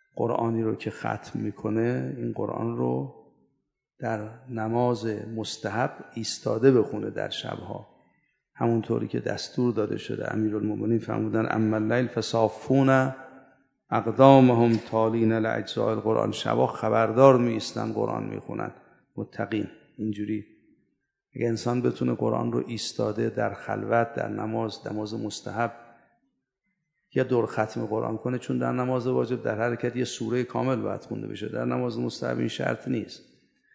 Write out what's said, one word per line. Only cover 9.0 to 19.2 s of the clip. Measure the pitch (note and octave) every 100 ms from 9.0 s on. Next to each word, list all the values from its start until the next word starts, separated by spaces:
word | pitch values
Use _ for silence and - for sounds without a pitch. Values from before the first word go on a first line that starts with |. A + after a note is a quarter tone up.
| A#2
که | A#2
دستور | A2+ G#2 - - B2
داده | G#2+ G#2 G2+
شده. | - - -
امیرالمومنین | G#2+ G#2+ G#2+ G#2+ G#2 G#2+ A2+
فرمودن: | A2 A2 A2 A2 A2
"اما | - A2 G#2+
اللیل | G#2+ A#2+ B2
فصافون | - A2 A2+ A2 - - C3+ C3+ C3 C3 C3+ - - - _ _ _ _
اقدامهم | A2+ A2+ A2 C3+ C3+ B2+ A#2+ A#2+ A2+
تالین | - A2 A2+ A#2 A2+
لاجزاء | A2+ A2 A2+ G#2+ - A2
القرآن." | A2 G#2+ A2+ G#2+
شبا | G2+ A2 A2+ B2+
خبردار | A#2+ A2 A2 A2 A2 C3+ B2+
می‌ایستن | A#2+ A2+ - A2+ A2
قرآن | G#2+ A2 A2
می‌خونن | G#2+ G#2+ - - G#1+ - - _ _
متقین. | -